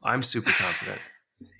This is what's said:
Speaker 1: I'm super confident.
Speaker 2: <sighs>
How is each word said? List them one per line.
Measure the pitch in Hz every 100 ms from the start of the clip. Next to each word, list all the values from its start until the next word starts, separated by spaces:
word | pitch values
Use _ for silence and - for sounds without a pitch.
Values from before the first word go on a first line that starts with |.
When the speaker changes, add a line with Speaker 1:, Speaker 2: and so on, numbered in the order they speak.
Speaker 1:
I'm | - 123
super | 123 120 -
confident. | - 95 - - 98 - - _ -
Speaker 2:
<sighs> | - -